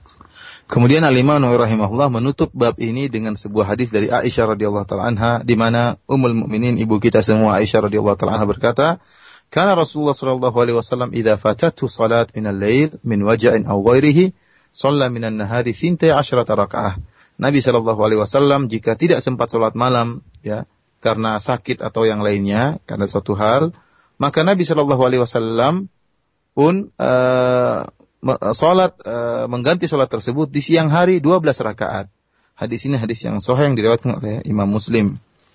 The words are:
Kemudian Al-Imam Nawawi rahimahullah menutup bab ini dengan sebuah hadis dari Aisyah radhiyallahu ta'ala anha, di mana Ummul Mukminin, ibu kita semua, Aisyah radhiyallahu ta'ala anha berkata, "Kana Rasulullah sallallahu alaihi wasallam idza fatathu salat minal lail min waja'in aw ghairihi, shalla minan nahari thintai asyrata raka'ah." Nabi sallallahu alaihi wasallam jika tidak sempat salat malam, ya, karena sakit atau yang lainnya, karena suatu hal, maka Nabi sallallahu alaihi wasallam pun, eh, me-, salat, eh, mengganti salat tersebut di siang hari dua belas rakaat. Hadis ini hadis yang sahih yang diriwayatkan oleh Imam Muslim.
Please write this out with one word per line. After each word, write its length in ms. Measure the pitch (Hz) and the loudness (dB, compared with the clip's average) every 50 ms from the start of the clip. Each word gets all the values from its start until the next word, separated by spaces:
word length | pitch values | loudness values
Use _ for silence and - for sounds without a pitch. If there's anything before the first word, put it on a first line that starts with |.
| _ _ _ _ - - _ - - - - - _ - | _ _ _ _ -20 -20 _ -20 -20 -20 -20 -20 _ -4
Kemudian 320 | - 120 120 123 143 156 | 0 2 4 6 6 4
Al-Imam 400 | 160 147 131 127 127 143 151 147 | 4 4 4 4 4 4 4 4
Nawawi 240 | 135 123 120 120 120 | 4 4 4 4 4
rahimahullah 480 | 107 113 107 104 95 110 123 143 139 123 | 2 2 0 0 0 0 0 0 0 0
menutup 400 | 113 120 135 139 - 160 - - | 0 -2 -2 -2 -2 -2 -4 0
bab 240 | 139 120 117 92 - | 0 0 0 0 -2
ini 320 | 120 113 113 131 139 135 | -4 -4 -4 -4 -4 -4
dengan 240 | 113 110 110 110 107 | -4 -4 -4 -6 -6
sebuah 400 | 104 - 104 101 107 104 104 104 | -8 -10 -4 -2 -2 0 0 0
hadis 160 | 113 127 117 | -2 -2 -2
dari 160 | 107 104 104 | 0 -2 0
Aisyah 480 | 98 117 117 - 123 - - 113 110 107 | 0 0 0 0 0 0 0 0 0 0
radhiyallahu 320 | 101 107 104 101 101 98 | 0 -2 -2 -2 -4 -4
ta'ala 200 | 98 101 98 101 120 | -4 -6 -4 -2 -2
anha, 240 | 120 101 113 117 120 120 | -2 0 0 0 0 0
di 160 | - 120 117 107 | 0 0 0 2
mana 400 | 113 113 117 117 120 120 113 - _ | 2 2 2 2 0 0 -2 -6 _
Ummul 400 | - 135 135 127 120 117 113 - | -2 0 2 2 2 0 0 -2
Mukminin, 320 | - 107 107 120 123 120 98 | -2 -2 -2 0 0 0 0
ibu 240 | 113 110 107 104 | 0 0 0 2
kita 240 | 101 117 113 113 101 | 2 2 2 2 2
semua, 320 | 110 110 110 110 107 101 98 | 2 2 2 4 4 2 2
Aisyah 320 | 107 104 - 110 107 104 | 2 2 2 0 2 2
radhiyallahu 280 | 101 107 104 104 101 - | 0 0 0 0 0 0
ta'ala 160 | - 101 107 110 | 0 -2 0 0
anha 80 | 107 | 0
berkata, 560 | 101 101 - - 117 113 131 139 165 175 180 _ _ _ _ - - - - _ _ | -2 -2 0 0 0 0 2 0 0 0 -4 _ _ _ _ -20 -20 -20 -20 _ _
"Kana 240 | - 151 180 202 196 | -2 0 2 2 2
Rasulullah 400 | 175 160 - - 147 151 147 135 | 2 0 -2 -2 -2 -2 -2 -2
sallallahu 400 | - - 131 131 127 127 127 113 120 | -2 -2 -4 -2 0 -2 0 2 2
alaihi 160 | 120 120 117 117 | 2 2 0 -2
wasallam 320 | 110 - 127 123 123 117 | -2 -2 -4 -4 -4 -4
idza 320 | 113 120 110 110 107 101 | -4 -2 0 2 0 2
fatathu 480 | - 110 104 - - 170 - - - 120 | 2 0 0 2 0 -2 0 -2 -6 -6
salat 400 | - - 113 110 117 117 117 113 - 113 | -2 -2 0 2 2 2 0 0 -4 -6
minal 160 | 107 104 98 | -6 -4 -4
lail 480 | 98 101 104 120 135 151 156 - - | -2 0 2 2 2 2 0 -2 -8
min 240 | - 120 110 101 101 | -6 -2 -2 0 2
waja'in 400 | 104 113 113 107 117 107 110 104 | 2 2 2 2 2 2 2 0
aw 160 | - 101 98 | -2 -2 0
ghairihi, 480 | 98 117 120 135 143 151 143 165 185 190 - _ _ _ _ _ _ _ | 2 4 4 4 4 4 4 4 2 2 0 _ _ _ _ _ _ _
shalla 400 | _ - - 135 143 143 135 127 | _ -4 -2 0 0 0 0 -2
minan 320 | 123 117 117 113 110 107 | -2 -4 -6 -6 -4 -6
nahari 320 | 104 98 113 123 123 120 107 | -4 -2 -2 -2 -2 -2 -4
thintai 400 | - 165 170 175 - 170 160 147 | -2 -2 -2 0 2 2 2 4
asyrata 400 | 139 139 - 135 123 120 - 110 | 2 0 0 0 0 0 0 0
raka'ah." 480 | 104 101 98 - 113 110 101 92 - - - _ _ _ _ _ - | 0 0 -2 -2 -4 -4 -4 -6 -8 -12 -16 _ _ _ _ _ -4
Nabi 240 | 101 135 143 139 120 | -2 0 0 2 2
sallallahu 400 | 131 120 120 110 113 113 104 107 | 2 2 2 2 0 0 0 0
alaihi 160 | 107 110 107 | 0 0 0
wasallam 480 | 104 98 - 139 143 139 139 139 139 113 | -2 0 0 2 2 2 2 2 0 -2
jika 240 | 110 110 - 113 113 | -4 -4 -4 -4 -2
tidak 320 | - - 170 170 123 - | 0 0 2 2 0 0
sempat 240 | 131 127 117 123 117 | -2 -4 -2 -4 -4
salat 240 | - 117 113 110 - | -2 0 -2 -2 0
malam, 480 | 117 123 127 127 120 117 117 117 - - - - - - | -2 0 0 0 0 0 -2 -6 -10 -16 -20 -20 -14 -10
ya, 240 | 104 107 110 - - _ _ _ _ _ _ | -8 -8 -8 -10 -14 _ _ _ _ _ _
karena 400 | - 117 110 107 110 110 110 104 | -2 -2 -2 0 -2 -4 -4 -4
sakit 400 | - - 127 117 - - 123 - | -4 -4 -4 -4 -4 -6 -8 -6
atau 240 | - 113 - 113 113 | -8 -6 -2 0 0
yang 160 | 110 110 107 | 0 0 0
lainnya, 560 | 104 104 101 101 98 101 101 110 123 143 160 - - | -2 -2 -2 -2 -2 -2 0 0 0 -2 -2 -6 -10
karena 240 | - 107 104 101 95 | -10 -6 -6 -4 -4
suatu 240 | - 101 - - 104 | -4 -4 -4 -2 -2
hal, 400 | 98 107 107 117 139 156 170 175 - _ _ _ _ _ _ _ - | 0 2 2 2 2 2 0 -4 -8 _ _ _ _ _ _ _ -4
maka 240 | 131 143 - 160 156 | -4 0 0 0 2
Nabi 240 | 190 202 185 170 156 | 2 2 0 0 0
sallallahu 320 | 160 151 143 143 139 127 | 0 0 2 2 2 2
alaihi 220 | 131 127 127 127 123 | 2 2 2 2 0
wasallam 640 | 117 - 120 113 113 113 117 120 143 165 185 196 190 _ _ _ _ _ _ _ _ _ _ _ _ | 0 -2 -2 -2 -2 0 0 2 2 0 -2 -4 -8 _ _ _ _ _ _ _ _ _ _ _ _
pun, 400 | _ - 143 160 180 196 208 - _ - | _ 2 2 2 2 0 -4 -8 _ -4
eh, 880 | 123 127 127 127 127 127 127 127 127 123 127 123 123 123 113 90 - - - _ _ _ _ _ | 0 0 2 2 2 2 2 2 2 2 2 0 0 0 -2 -4 -6 -10 -14 _ _ _ _ _
me-, 220 | - 131 127 - - 101 | -4 -4 -4 -2 -2 -4
salat, 480 | 113 - 147 165 180 185 185 180 - - - 101 | -2 2 2 2 4 4 2 0 -2 -6 -10 -8
eh, 400 | 113 120 120 120 117 117 117 120 | -8 -6 -6 -4 -4 -4 -6 -6
mengganti 400 | 123 123 120 139 175 180 175 156 | -6 -4 -2 -2 -2 0 -2 -2
salat 240 | 156 139 131 127 | 0 0 0 0
tersebut 400 | - 110 - - 123 143 156 139 | -2 -4 -6 -6 -4 -4 -4 -4
di 80 | 135 143 | -4 -6
siang 320 | - - 160 165 160 151 | -2 0 2 2 2 2
hari 320 | 151 170 180 185 190 175 139 | 2 2 2 2 2 2 2
dua 160 | 151 180 185 | 2 2 2
belas 160 | 160 151 127 - 120 | 2 0 -2 -2 -4
rakaat. 480 | 107 104 - 104 - - 101 98 98 _ _ _ _ _ _ _ _ _ - | -6 -4 -6 -6 -6 -6 -6 -10 -10 _ _ _ _ _ _ _ _ _ -10
Hadis 240 | 147 120 117 110 - | -8 -8 -6 -6 -4
ini 160 | 135 143 123 | -4 -4 -4
hadis 240 | 113 110 113 - - | -4 -4 -6 -6 -6
yang 160 | 113 107 101 | -6 -6 -4
sahih 320 | - - 123 127 147 143 | -2 0 2 2 2 2
yang 80 | 135 113 | 2 2
diriwayatkan 400 | 104 110 117 120 - 127 117 - | 2 2 2 2 0 -4 -4 -4
oleh 240 | 127 107 107 - - | -6 -6 -8 -6 -6
Imam 240 | - 107 107 101 101 | -4 -2 0 0 0
Muslim. 480 | 101 107 107 - 113 113 104 98 71 64 - _ _ _ _ _ _ | 0 -2 -2 -2 0 0 0 0 -2 -6 -12 _ _ _ _ _ _